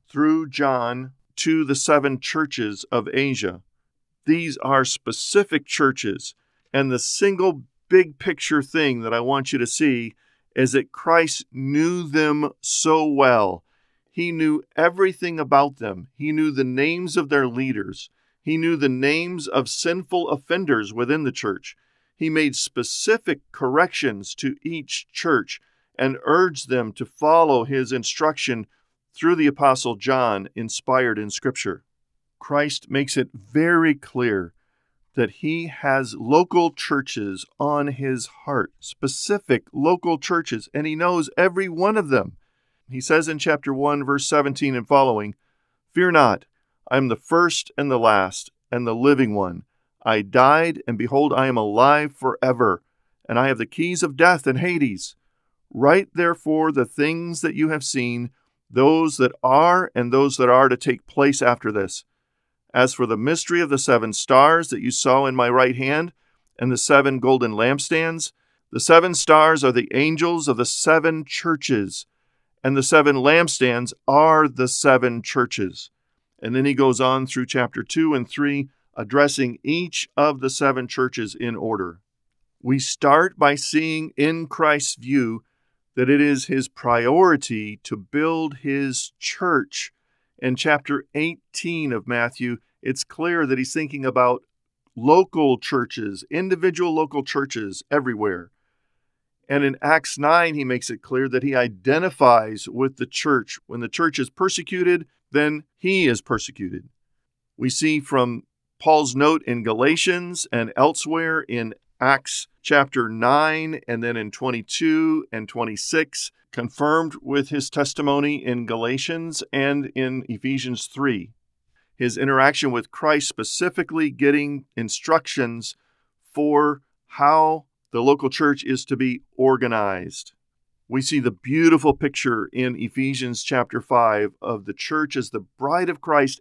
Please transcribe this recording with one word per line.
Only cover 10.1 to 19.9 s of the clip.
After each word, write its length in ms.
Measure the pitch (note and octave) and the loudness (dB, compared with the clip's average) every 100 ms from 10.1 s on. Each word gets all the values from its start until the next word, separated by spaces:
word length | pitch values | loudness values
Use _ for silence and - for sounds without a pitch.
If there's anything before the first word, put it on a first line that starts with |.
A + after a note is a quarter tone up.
| - _ _ _ - | -14 _ _ _ 0
is 160 | C3 | 2
that 200 | C3 - | 2 -2
Christ 540 | - - E3 E3 - - | -4 2 4 4 -2 -10
knew 520 | B2+ C3+ D3 E3 F3+ | -10 -4 0 0 -2
them 480 | E3 D3+ D3+ D3+ D3 - | -2 0 2 0 -2 -6
so 460 | - - D#3+ D#3+ D#3 | -6 -2 2 2 2
well. 580 | C#3 C3+ A#2 G2+ F2+ _ _ _ _ _ | 4 6 6 2 -2 _ _ _ _ _
He 200 | - F3 | -6 -4
knew 320 | E3 D#3 D3+ - - | -2 0 0 -4 0
everything 640 | E3+ F3+ F#3+ F3+ F3+ D#3+ | 0 2 0 0 -6 -4
about 380 | C3+ C#3 C#3+ C3+ | 2 2 2 -2
them. 300 | A2 F#2 - - | -10 -10 -14 -10
He 160 | D3 | -4
knew 200 | D#3 D#3 | -2 -2
the 120 | C3+ | 0
names 520 | B2+ B2+ D3+ E3+ F3+ F3+ | -2 0 -2 -2 -4 -2
of 140 | C#3+ | 0
their 180 | D3 B2+ | 0 0
leaders. 640 | A#2+ C3+ G#2+ F#2+ F#2+ - _ _ _ | -2 -4 -4 -8 -12 -18 _ _ _
He 160 | - D#3+ | -6 -2
knew 180 | E3 D#3+ | 0 0
the 140 | C3+ | 0
names 580 | B2+ C#3 D#3 F3 F3+ C#3 | 0 0 0 -4 -8 -4
of 220 | C3+ A#2 | -2 -2
sinful 600 | - E3+ | -4 -4